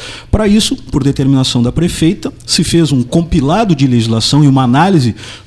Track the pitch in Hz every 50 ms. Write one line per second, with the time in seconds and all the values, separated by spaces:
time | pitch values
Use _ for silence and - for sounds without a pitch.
0 | - - - - - - - 202 214 202 208 220 - - 269 - - - - 147
1 | 131 139 135 - 135 135 139 131 127 - - 123 117 123 - - 165 175 - -
2 | 156 160 202 - - - - - - - - - 160 - - 170 165 123 139 127
3 | 120 123 - 165 170 156 - 165 131 139 170 214 233 196 160 131 139 131 123 120
4 | 110 113 113 113 - - - 147 151 139 131 131 131 120 123 143 170 196 196 160
5 | 123 117 - - - - - - -